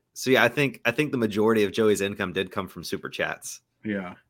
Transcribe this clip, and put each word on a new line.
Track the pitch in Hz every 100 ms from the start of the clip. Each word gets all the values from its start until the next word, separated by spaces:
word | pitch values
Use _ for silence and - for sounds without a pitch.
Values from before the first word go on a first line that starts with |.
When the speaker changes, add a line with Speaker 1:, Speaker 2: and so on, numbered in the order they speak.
| _
Speaker 1:
So | - 127
yeah, | 127 117
I |
think, | 135 139 117 117
I |
think | 117 151
the | 131
majority | 113 101 107 113 101
of |
Joey's | 104 110 98
income | 98 101 98
did | 87 95
come | - 92
from | - 80
super | 92 65
chats. | - 78 - - - _ _ 110
Speaker 2:
Yeah. | 101 90 95 _